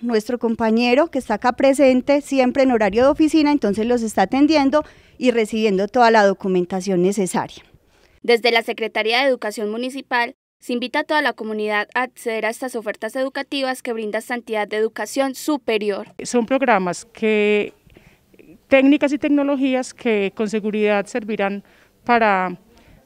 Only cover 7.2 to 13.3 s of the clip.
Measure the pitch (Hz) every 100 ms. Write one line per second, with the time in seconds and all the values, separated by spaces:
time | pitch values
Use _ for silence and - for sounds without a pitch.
7.2 | 180 185 113 - - _ _ _ _ _
8.2 | 220 240 240 226 226 226 220 220 220 240
9.2 | 277 247 214 208 208 226 254 269 - 240
10.2 | 240 - _ _ - 240 247 294 302 302
11.2 | 269 - 220 214 214 208 208 247 254 -
12.2 | 240 220 214 226 262 240 208 196 220 262
13.2 | 262